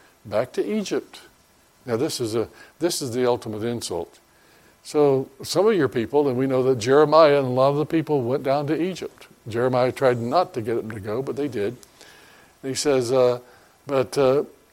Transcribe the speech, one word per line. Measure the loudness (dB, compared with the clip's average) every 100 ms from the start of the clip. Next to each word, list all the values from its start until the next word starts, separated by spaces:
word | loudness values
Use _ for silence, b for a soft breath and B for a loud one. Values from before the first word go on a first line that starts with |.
| b b
back | -6 -4 -2
to | -4 -4
Egypt." | -4 -4 -4 -6 -12 -20 _ _ _ _ _ -6
Now | -4
this | -2 -4
is | -4
a, | -4 -4 -8 B B
this | -4 -4
is | -6
the | -2 0
ultimate | 0 -4 -6
insult. | -6 -6 -6 -8 -8 -14 _ b b b b b
So | -6 2 4 2 -2 -10
some | -4 0 2
of | 2
your | 2
people, | 0 -2 0 0
and | 0
we | 0
know | 0
that | 2 0
Jeremiah | 4 4 6 8 6 6
and | 2
a |
lot | 2 2
of | 2
the | -2
people | -2 0 -2
went | 0 -2
down | -2 -2 -2
to | -2
Egypt. | -4 -6 -12 -14 -20 _ -10
Jeremiah | -2 0 2 0
tried | 2 0 2
not | 0 0 -2
to | -4
get | -4
them | -4 -4
to | -8
go, | -6 -6
but | -6 -6
they | -6
did. | -4 -6 -6 -16 b b b b b b b
And | -10
he |
says, | -4 0 0 2
uh, | 2 2 2 -6 b b b -4
"But, | -2 -2 0
uh, | 2 2 -2 -10 _